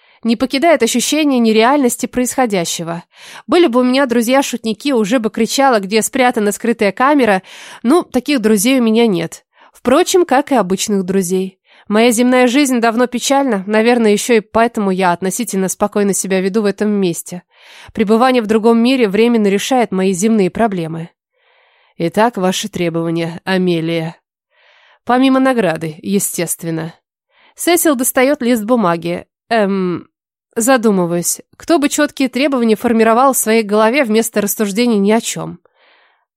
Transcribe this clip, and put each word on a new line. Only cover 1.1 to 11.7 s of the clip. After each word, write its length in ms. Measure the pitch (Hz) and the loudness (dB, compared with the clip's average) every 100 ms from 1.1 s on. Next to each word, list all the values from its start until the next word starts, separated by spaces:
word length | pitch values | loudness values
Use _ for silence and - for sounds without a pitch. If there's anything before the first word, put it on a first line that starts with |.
| 302 294 254 | 0 0 2
нереальности 680 | 226 214 226 294 247 - - | 2 4 4 2 0 -2 -6
происходящего. 1000 | - 247 - 247 196 165 - 160 170 - _ - - - | -4 -4 -2 -2 -2 -4 -6 -8 -10 -12 _ -20 -18 -2
Были 200 | 330 330 | 2 2
бы 140 | 240 | 2
у 40 | |
меня 220 | 254 262 277 | 2 2 0
друзья-шутники, 840 | 233 226 262 262 240 220 214 285 | 0 2 0 0 -4 -6 -6 -2
уже 260 | 254 190 262 | -2 0 -2
бы 100 | 214 | -4
кричала, 480 | - 220 - 269 226 | -4 -4 0 2 2
где 240 | 190 220 | 0 -2
спрятана 500 | 208 262 247 240 202 | -2 0 0 0 -2
скрытая 400 | - 233 226 202 | -2 -4 -2 -2
камера. 500 | 190 262 294 226 190 - - - - | 0 2 2 2 0 -2 -20 -20 -6
Ну, 200 | 226 339 | 0 0
таких 380 | - 254 262 285 | 0 -4 -2 0
друзей 400 | 214 214 226 262 | 2 2 2 2
у 20 | |
меня 240 | 226 220 233 | 2 2 2
нет. 380 | 175 160 - _ _ - | 0 -4 -12 _ _ -20
Впрочем, 520 | _ - 277 359 359 | _ 0 2 2 0
как 280 | 349 247 - | 0 0 0
и 40 | 262 | 0
обычных 480 | 185 190 - 196 | 0 -4 -2 -4
друзей. 560 | 185 190 175 185 190 _ _ | -2 -2 -2 -4 -4 _ _